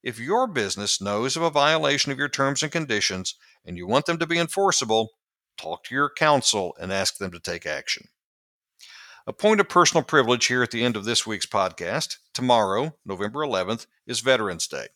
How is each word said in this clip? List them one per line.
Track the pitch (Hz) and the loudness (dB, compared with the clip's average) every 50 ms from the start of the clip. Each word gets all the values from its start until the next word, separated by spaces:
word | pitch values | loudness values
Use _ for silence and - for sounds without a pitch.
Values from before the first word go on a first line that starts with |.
if | - - 120 117 | -8 -8 -8 -8
your | 117 143 185 240 262 233 | -4 0 2 2 2 0
business | 175 127 104 98 - 98 104 101 - - | 0 -2 -2 -2 -2 -4 -2 -2 -2 -2
knows | 190 202 202 107 117 135 - | 0 -2 0 0 0 -2 -2
of | 160 170 | 0 -2
a | 165 | 0
violation | 156 147 139 151 160 160 156 143 143 139 - 147 | 2 4 4 4 4 2 2 2 2 2 0 -2
of | 139 131 | -2 -4
your | 143 143 | -4 -6
terms | - - 135 135 143 - 156 | -2 0 0 0 0 -2 -4
and | 147 | -2
conditions | - 170 156 135 113 104 - - 98 92 92 - - _ _ _ _ _ _ | -4 -4 -2 0 -2 0 0 -2 -2 -4 -6 -8 -10 _ _ _ _ _ _
and | - 90 | -12 -12
you | 87 87 | -10 -4
want | 92 113 139 147 | 0 0 0 2
them | - 170 160 | 0 -2 -2
to | 165 | -2
be | 160 170 185 | -2 0 -2
enforceable, | - - - 196 196 190 170 - 131 110 110 113 110 110 _ _ _ _ _ _ _ _ _ | -2 -2 0 0 2 2 2 0 0 2 2 0 0 -2 _ _ _ _ _ _ _ _ _
talk | - - 80 85 - _ | -14 -10 -10 -10 -10 _
to | - 131 | -8 -2
your | 135 147 139 | -2 -2 -2
counsel | - - 160 156 147 131 - - - 104 92 85 - - | 0 2 4 4 4 4 2 0 0 0 -4 -4 -8 -8
and | 85 92 | -6 -4
ask | 98 98 - - - - | -2 0 -2 -2 -4 -4
them | 98 92 | -8 -8
to | 87 85 | -8 -10
take | - 95 87 85 - | -8 -8 -8 -6 -6
action. | - 76 69 - - - - - _ _ _ _ _ _ _ _ _ _ _ _ _ _ _ - - - - - - - - _ | -8 -8 -6 -6 -6 -6 -6 -8 _ _ _ _ _ _ _ _ _ _ _ _ _ _ _ -20 -20 -20 -20 -20 -20 -20 -14 _
A | - | -14
point | - - - 208 220 202 | -8 2 4 4 4 4
of | 196 - | 2 4
personal | - 180 170 - - 165 | 6 6 6 6 4 2
privilege | 131 - - 147 123 113 123 117 - | 0 4 4 4 6 6 4 2 2
here | - 123 127 123 | 0 2 2 0
at | 113 | 0
the | - 113 | 0 0
end | 117 123 113 | 0 0 0
of | 107 98 | -2 -2
this | 110 117 - - | 0 0 0 0
week's | 113 110 95 - | -2 -6 -6 -6
podcast. | - - 101 95 92 - - 85 85 110 156 156 - - - _ _ _ | -2 0 0 0 0 -2 -6 -6 -4 -4 -4 -4 -6 -10 -16 _ _ _
Tomorrow, | - 127 127 123 113 107 95 95 110 139 160 151 _ _ | -6 2 4 4 4 4 2 2 0 -2 -2 -6 _ _
November | - 98 90 101 107 117 143 156 | -10 -6 -6 -6 -6 -4 -6 -4
eleventh, | 143 113 95 90 92 113 113 - _ _ _ _ | -2 -2 -2 0 -2 -4 -6 -8 _ _ _ _
is | - 127 107 | -8 -8 -2
Veterans | 107 131 131 117 107 98 87 78 - | 2 2 2 4 2 -2 -4 -6 -6
Day. | - - 67 55 - _ | -8 -6 -10 -10 -12 _